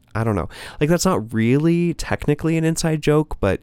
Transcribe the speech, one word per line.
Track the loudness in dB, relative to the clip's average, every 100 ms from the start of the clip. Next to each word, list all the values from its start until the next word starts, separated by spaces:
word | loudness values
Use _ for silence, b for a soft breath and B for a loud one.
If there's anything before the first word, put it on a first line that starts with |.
| _ -4
I |
don't | -2 -2
know. | -4 B B B
Like, | 0
that's | 2 2
not | 0 -2
really | 0 2 4 2 2 0
technically | -2 -4 -4 -2 0 0 0
an |
inside | 0 0 -2 0
joke, | 2 2 0 -2
but | 0 -2